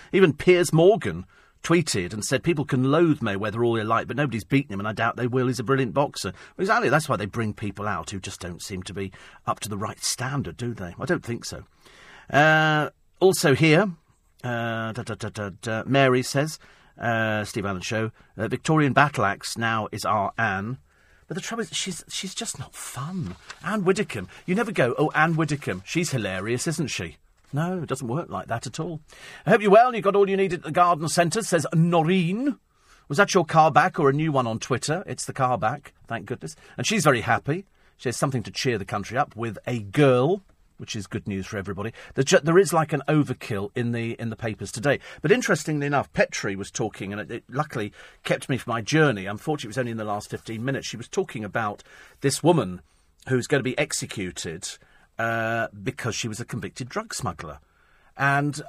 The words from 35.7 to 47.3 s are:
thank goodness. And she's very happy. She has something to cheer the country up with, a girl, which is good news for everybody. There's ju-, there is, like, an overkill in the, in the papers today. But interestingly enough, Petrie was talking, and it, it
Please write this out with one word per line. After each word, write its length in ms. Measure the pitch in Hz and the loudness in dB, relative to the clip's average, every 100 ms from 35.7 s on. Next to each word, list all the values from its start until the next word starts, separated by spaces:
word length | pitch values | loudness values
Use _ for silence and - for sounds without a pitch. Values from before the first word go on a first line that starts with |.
| 143 - _ - | -4 -10 _ -10
thank 200 | 117 101 | -10 -8
goodness. 320 | 120 156 - - - | -10 -10 -14 -16 -6
And 80 | 127 | -2
she's 200 | 214 151 | 2 4
very 160 | 120 | 4
happy. 440 | 101 107 135 175 - _ _ _ | 2 0 0 -6 -6 _ _ _
She 140 | - | -6
has 80 | - | -2
something 260 | 143 127 | -2 -2
to 80 | 101 | -4
cheer 260 | - 131 107 | -4 -2 -2
the 60 | |
country 340 | 98 104 95 120 | -4 -6 -4 -4
up 160 | - 107 | -4 -4
with, 220 | 117 98 - | -8 -6 -6
a 120 | 123 | -6
girl, 640 | 98 147 139 123 143 202 _ _ _ - | -2 4 6 6 4 0 _ _ _ -18
which 180 | - 110 | -10 -10
is 100 | - | -6
good 220 | 104 104 | -8 -6
news 180 | 95 90 | -6 -6
for 120 | 104 | -8
everybody. 360 | 92 95 92 - - - | -6 -6 -8 -10 -8 -2
There's 100 | 139 | 4
ju-, 140 | 190 | 4
there 160 | 156 175 | 6 4
is, 160 | 165 | 6
like, 180 | 165 151 | 2 0
an 120 | 143 - | -2 2
overkill 600 | 156 120 - - 101 101 120 | 2 2 -2 -6 -6 -4 -4
in 160 | 117 | -2
the, 220 | 117 117 | -2 -4
in 180 | 113 113 | -6 -8
the 40 | 113 | -6
papers 360 | 117 101 101 | -6 -6 -8
today. 280 | 123 143 113 - - | -4 0 -2 -4 -4
But 100 | 160 | 2
interestingly 540 | 247 220 165 - 147 143 | 2 2 0 0 -2 0
enough, 260 | 139 - | 0 0
Petrie 420 | - 104 - 107 98 | 0 -2 -2 -6 -6
was 160 | 98 | -6
talking, 400 | - 110 - 98 | -4 -4 -6 -8
and 100 | 104 | -8
it, 80 | |
it 140 | 98 | -8